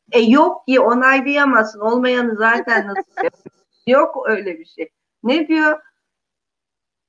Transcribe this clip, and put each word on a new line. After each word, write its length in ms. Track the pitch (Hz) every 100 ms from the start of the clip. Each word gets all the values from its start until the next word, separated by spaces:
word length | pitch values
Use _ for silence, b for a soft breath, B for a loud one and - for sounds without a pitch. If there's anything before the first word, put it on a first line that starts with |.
| _
E, 80 | 240
yok 460 | 226 269 330 - -
ki, 120 | 254
onaylayamazsın. 1000 | 214 240 262 269 254 285 277 240 214 208
Olmayanı 560 | 214 240 254 247 240 214
zaten 520 | 226 233 233 226 202
nasıl 140 | 277 -
<laughs> 120 | -
yapıyorsun? 280 | 494 - - _ _ _ -
Yok 360 | 262 320 277 220
öyle 300 | 208 196 160
bir 60 | 165
şey. 240 | - 160 _ _ _
Ne 240 | 220 302 302
diyor? 340 | 320 311 302 - _ _ _ _ _ _ _ _ _ _ _